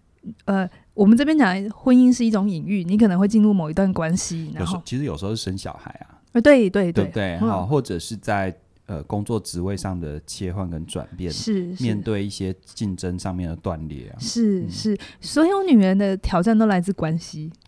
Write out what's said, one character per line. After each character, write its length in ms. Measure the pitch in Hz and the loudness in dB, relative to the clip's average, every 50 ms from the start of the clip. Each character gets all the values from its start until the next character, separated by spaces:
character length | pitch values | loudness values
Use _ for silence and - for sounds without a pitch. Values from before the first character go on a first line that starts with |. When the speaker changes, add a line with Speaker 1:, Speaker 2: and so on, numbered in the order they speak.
| _ _ _ _ - - 220 _ _ | _ _ _ _ -18 -18 -18 _ _
Speaker 1:
呃， 260 | - 196 190 185 175 - - _ _ - | -2 -2 -2 -2 -4 -8 -14 _ _ 0
我 120 | - 202 | 4 6
们 120 | 202 233 | 6 6
这 60 | 240 294 | 6 6
边 140 | 302 311 | 4 4
讲 160 | 302 247 185 180 196 196 220 | 4 4 4 2 -2 -4 -8
婚 260 | - - - 269 254 | -8 -2 2 4 6
姻 160 | 254 254 247 | 8 8 6
是 140 | 240 - 233 | 4 4 2
一 40 | 226 | 2
种 200 | 220 196 196 208 | 2 2 0 0
隐 160 | 180 156 143 | -2 -4 -4
喻， 180 | 165 208 196 165 | -4 -4 -2 -2
你 140 | 170 196 | 0 2
可 100 | 214 233 | 4 4
能 100 | 202 175 | 4 4
会 80 | 180 196 | 4 2
进 160 | 202 226 220 | 4 4 4
入 120 | 208 214 208 | 4 4 4
某 180 | 185 160 151 | 2 0 -2
一 20 | 160 | 0
段 200 | 190 196 190 180 | 0 0 0 0
关 240 | 180 160 160 175 | 0 -2 0 -2
系， 340 | 185 - - 170 165 160 151 156 | -2 -2 -4 -8 -8 -8 -8 -6
然 20 | |
后 40 | 156 | -6
Speaker 2:
有 60 | 180 | -4
时 100 | 165 190 | -4 -6
候， 60 | 175 - | -6 -8
其 140 | - 120 | -6 -6
实 80 | 131 147 | -4 -4
有 120 | 120 78 | -4 -6
时 60 | 76 95 | -6 -6
候 100 | 101 113 | -6 -6
是 80 | 110 | -6
生 160 | - 95 95 | -6 -6 -6
小 140 | 95 - 87 67 | -8 -8 -12 -12
孩 180 | - - - - - - - | -14 -16 -18 -18 -20 -20 -20
啊。 100 | _ _ _ _ - | _ _ _ _ 0
Speaker 1:
呃， 80 | 240 | 6
对， 280 | 233 285 285 254 220 180 | 8 8 8 8 6 4
对， 220 | - 202 190 170 | 2 2 0 2
对。 0 | |
Speaker 2:
对 140 | 165 - 98 | 2 0 0
不 60 | 82 - | 0 -2
对？ 240 | 110 98 92 85 | -2 -2 -2 -2
Speaker 1:
嗯。 100 | 85 107 | -2 -2
Speaker 2:
好， 180 | 113 101 92 90 | -2 -2 -2 -2
或 160 | 107 151 139 | 0 0 0
者 160 | 123 - 95 | 0 -2 -6
是 160 | 85 - - 110 | -6 -6 -8 -10
在， 360 | 98 - - 104 101 95 92 90 - _ _ _ _ _ | -8 -4 -4 -2 -2 -2 -4 -6 -8 _ _ _ _ _
呃， 140 | - 98 73 76 | -12 -10 -10 -8
工 200 | - 110 104 104 | -6 -6 -6 -4
作 160 | - 117 107 | -4 -4 -4
职 220 | - - - 87 | -4 -6 -8 -6
位 160 | 90 98 101 | -6 -4 -6
上 200 | 92 - 98 92 | -6 -6 -6 -6
的 240 | 90 82 73 73 76 - | -6 -8 -8 -10 -12 -12
切 240 | - - - 101 90 | -14 -12 -8 -8 -6
换 180 | 90 101 92 87 | -6 -6 -6 -6
跟 160 | 85 78 85 | -8 -8 -10
转 220 | - - 92 - - - | -10 -10 -10 -10 -12 -10
变， 160 | 90 90 85 | -10 -8 -8
Speaker 1:
是， 420 | 76 - - 226 208 190 175 175 185 | -8 -6 -4 -4 -4 -4 -4 -6 -6
是。 80 | 185 | -4
Speaker 2:
面 180 | 127 113 170 - | -4 -2 -2 -4
对 240 | 165 113 107 - 101 | -4 -4 -4 -4 -4
一 60 | 101 | -6
些 240 | - - 98 92 90 - _ | -6 -6 -6 -6 -6 -8 _
竞 280 | - - - 113 98 92 | -16 -10 -6 -6 -6 -4
争 200 | - - 90 92 | -6 -6 -6 -6
上 160 | 87 - 98 90 | -6 -6 -6 -6
面 140 | 92 90 | -6 -6
的 80 | 82 82 | -6 -8
断 240 | 82 - 98 82 78 78 | -6 -6 -8 -6 -8 -8
裂 260 | 76 73 67 - - - | -10 -12 -12 -14 -14 -14
啊。 60 | 113 | -12
Speaker 1:
是， 440 | - 226 - 233 226 208 196 180 170 | -10 -6 -2 0 0 0 0 -2 -4
Speaker 2:
嗯。 60 | 170 | -6
Speaker 1:
是。 280 | 175 - - 220 202 - - - - - | -8 -4 -4 -4 -4 -4 -6 -12 -20 -18
所 240 | - - - 294 320 | -12 -4 0 2 2
有 180 | 359 403 392 381 | 4 2 2 4
女 140 | 370 269 | 6 6
人 200 | 214 190 185 190 | 6 6 6 4
的 200 | 196 202 196 190 | 2 2 0 -2
挑 260 | 190 - - 190 170 175 | -2 -2 0 0 2 2
战 140 | 226 226 | 4 4
都 80 | 220 226 | 4 4
来 160 | 214 190 180 | 4 2 2
自 100 | 175 196 | 0 -2
关 260 | 185 - 165 156 160 | -2 -2 -2 -2 -2
系， 320 | 165 - - - 156 156 160 - _ _ | -4 -6 -8 -12 -12 -12 -12 -14 _ _